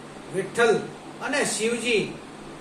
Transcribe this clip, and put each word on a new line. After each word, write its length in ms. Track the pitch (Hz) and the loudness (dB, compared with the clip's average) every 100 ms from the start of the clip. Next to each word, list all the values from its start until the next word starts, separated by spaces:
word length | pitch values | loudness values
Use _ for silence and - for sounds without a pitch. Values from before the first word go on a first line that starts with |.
| - - - | -16 -16 -8
વિઠ્ઠલ 460 | 185 185 - 220 185 - - - - | -4 -2 4 6 6 2 -10 -14 -8
અને 220 | 233 285 | -2 0
શિવજી 680 | 214 - 220 240 233 214 - - - - - - | 2 2 0 2 2 2 2 -4 -14 -14 -14 -4